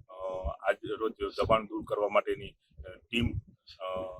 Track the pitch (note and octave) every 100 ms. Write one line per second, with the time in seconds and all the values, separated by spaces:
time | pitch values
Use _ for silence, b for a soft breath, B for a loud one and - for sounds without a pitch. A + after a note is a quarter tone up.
0 | - F#2 F#2+ F#2 F#2 - G2 G2+ - G2+
1 | A2 - G2 G2+ G2+ A2 G#2+ A2 G#2+ G#2
2 | G2+ G#2 G#2 G2+ G2 - _ - F#2 F#2
3 | _ A#2 A#2 - - - - - F#2+ F#2
4 | F#2